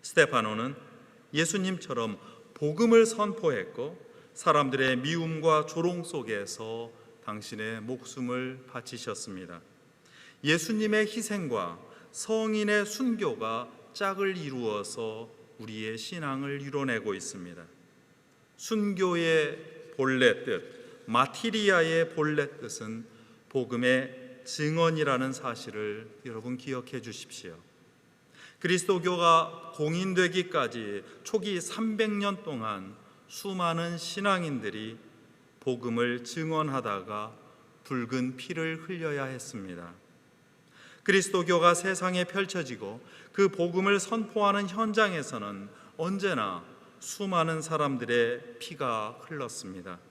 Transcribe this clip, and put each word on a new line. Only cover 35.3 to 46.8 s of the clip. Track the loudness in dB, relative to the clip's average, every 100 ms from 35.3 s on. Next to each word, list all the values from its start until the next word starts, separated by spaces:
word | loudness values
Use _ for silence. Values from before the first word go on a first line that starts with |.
| _ _ _
복음을 | -4 -2 -2 2 2 0
증언하다가 | -4 -6 -2 0 0 -2 -2 -4 -4 -8 -8 -12 -20 -20 -20 _ -6
붉은 | -4 -2 -2 -2 -4
피를 | -8 -4 -4 -4 -8
흘려야 | -6 -4 -4 -4
했습니다. | -8 -10 -10 -10 -12 -14 -18 _ _ _ _ _ _ _ -20 -20 -8
그리스도교가 | 2 2 4 0 4 6 6
세상에 | 6 0 0 0 0 -2
펼쳐지고 | -2 -2 -4 -6 -8 -10 -10 -16 -20 -10
그 | 4 4
복음을 | 4 0 2 4 2
선포하는 | 2 -4 -2 2 2 2 0
현장에서는 | -2 0 4 4 2 -4 -6 -6 -8 -12 -16 -20 -6
언제나 | -4 -2 0 0 -2 -4 -10 -20